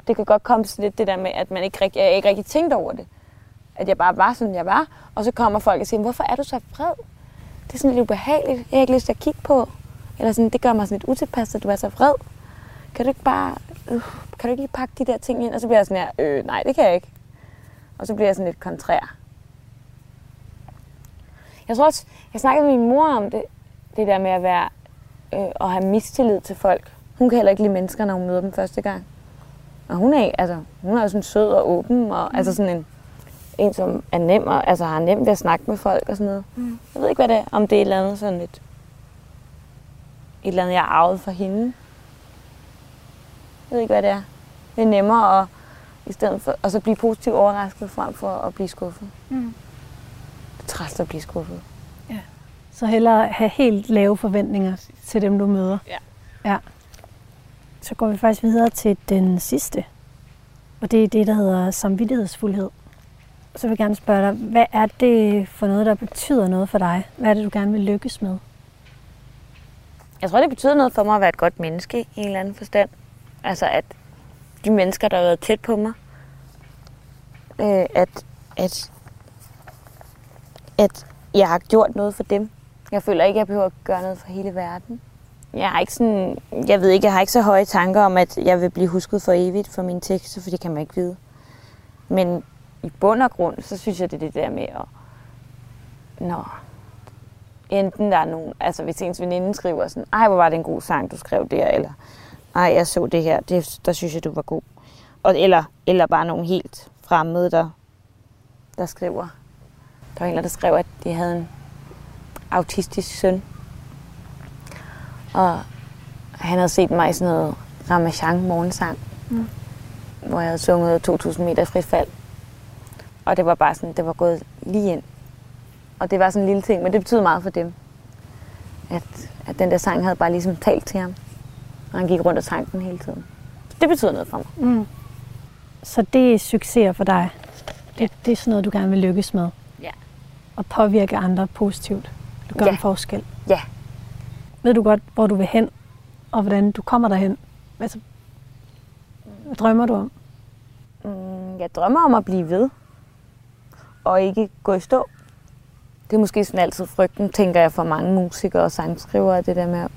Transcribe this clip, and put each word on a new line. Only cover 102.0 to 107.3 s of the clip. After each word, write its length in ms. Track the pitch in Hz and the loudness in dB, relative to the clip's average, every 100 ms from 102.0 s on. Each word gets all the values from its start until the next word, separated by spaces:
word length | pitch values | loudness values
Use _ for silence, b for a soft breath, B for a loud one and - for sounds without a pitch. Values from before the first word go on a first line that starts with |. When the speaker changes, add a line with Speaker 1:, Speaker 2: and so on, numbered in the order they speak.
| B B B B - | B B B B -6
Speaker 1:
"Ej, 80 | 165 | 0
jeg 240 | 175 - 175 | 4 4 2
så 200 | 180 151 | -2 0
det 160 | 165 | 0
her, 180 | 160 156 | 0 0
det, 400 | - 180 156 - - | 0 -4 -4 -6 -6
der 60 | |
synes 220 | 170 175 | -4 -6
jeg, 100 | 160 | -6
du 60 | 160 | -8
var 120 | 156 | -8
god." 200 | - 160 - b b b b b | -8 -8 -10 b b b b b
Og, 180 | - 156 | 2 4
eller, 240 | 190 175 156 _ - | 6 4 2 _ 0
eller 200 | 185 160 | 2 4
bare 180 | 165 | 2
nogen 200 | 165 165 | 0 -4
helt 440 | 170 185 - - - _ | -2 -4 -6 -16 -20 _
fremmede, 460 | - 170 165 | 0 0 2